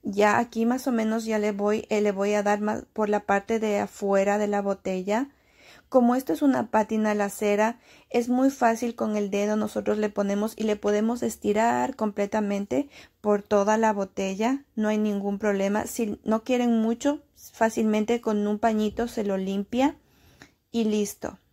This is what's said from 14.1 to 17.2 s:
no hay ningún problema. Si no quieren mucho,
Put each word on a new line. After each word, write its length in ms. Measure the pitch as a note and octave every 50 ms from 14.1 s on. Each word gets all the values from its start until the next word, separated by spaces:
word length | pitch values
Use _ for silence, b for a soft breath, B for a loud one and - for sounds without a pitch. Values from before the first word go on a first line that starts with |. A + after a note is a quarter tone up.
| _ - G3 F#3+ F#3+ F#3+ A3 A#3+ C4 C#4 C#4 _ _
no 120 | - G#3+ G#3+
hay 120 | G#3+ G#3+
ningún 400 | G#3+ G#3+ G#3 G3+ G3 G3+ G3+ G3+
problema. 480 | A3 G#3+ G3+ G3 F#3+ G3 G3+ G#3+ - A3+
Si 320 | - - A#3 G#3 G#3 - _
no 200 | - G#3+ A3 A3
quieren 360 | - B3+ B3 B3 A#3+ A#3 A3+
mucho, 440 | A3 A3+ A#3 A#3 - C#4 D4 D#4